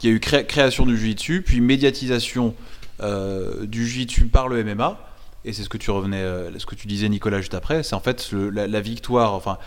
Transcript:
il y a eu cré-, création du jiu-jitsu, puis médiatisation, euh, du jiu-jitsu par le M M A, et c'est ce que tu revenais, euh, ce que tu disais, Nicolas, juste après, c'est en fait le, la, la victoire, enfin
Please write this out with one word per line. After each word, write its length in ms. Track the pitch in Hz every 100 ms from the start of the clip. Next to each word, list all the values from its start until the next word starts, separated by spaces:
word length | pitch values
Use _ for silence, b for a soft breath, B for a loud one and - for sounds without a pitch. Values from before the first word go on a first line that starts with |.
il 60 | 113
y 20 |
a 40 | 113
eu 40 |
cré-, 260 | - 147 -
création 400 | 151 135 - 127
du 120 | 117
jiu-jitsu, 460 | 110 101 - 175
puis 180 | 180 123
médiatisation, 920 | 120 135 139 131 127 120 - 127 117 107 b b b -
euh, 640 | 104 101 98 95 - - 104
du 220 | 113 117
jiu-jitsu 380 | 123 123 - 117
par 240 | 139 127
le 100 | 120
M 80 | 107
M 140 | 104
A, 340 | 139 214 b b b - -
et 80 |
c'est 100 | 107
ce 60 | 101
que 80 | 113
tu 120 | -
revenais, 280 | 98 98 98
euh, 340 | 92 90 87 90
ce 60 | -
que 100 | -
tu 100 | 104
disais, 220 | 101 107
Nicolas, 320 | 104 107 101
juste 140 | 92
après, 280 | 92 - 160
c'est 140 | 147 98
en 60 |
fait 280 | 123 127 -
le, 160 | 101 101
la, 180 | 101 101
la 140 | 107
victoire, 540 | 104 113 - 120 113 98
enfin 220 | 101 92